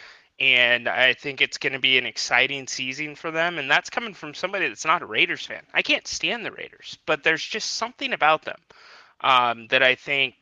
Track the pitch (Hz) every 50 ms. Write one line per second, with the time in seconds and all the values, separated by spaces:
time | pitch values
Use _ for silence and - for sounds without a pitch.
0 | - - - - _ _ _ - 131 135 127 123 123 120 123 120 120 117 90 120
1 | 127 127 120 - - 147 135 131 143 - - - - 139 135 135 127 131 131 127
2 | 123 117 - - - - 131 120 131 139 143 139 131 - - - 131 131 131 143
3 | 151 151 147 - - 165 160 160 165 175 170 160 139 135 147 175 - - - 254
4 | 240 220 170 - - 151 143 - - 185 202 196 170 131 104 - - 160 165 170
5 | 131 98 107 120 170 175 160 - - - - - - _ - 170 190 - 302 247
6 | - - - - - 165 214 233 196 139 - - - - - - - - - -
7 | _ - 156 147 - 160 160 147 - - - 214 - - - - - - - -
8 | 285 262 214 - 147 151 156 151 - - - - _ - - - - - - -
9 | - _ _ - - 131 131 127 123 120 117 117 113 107 131 131 131 127 127 -
10 | - 147 143 139 135 127 - _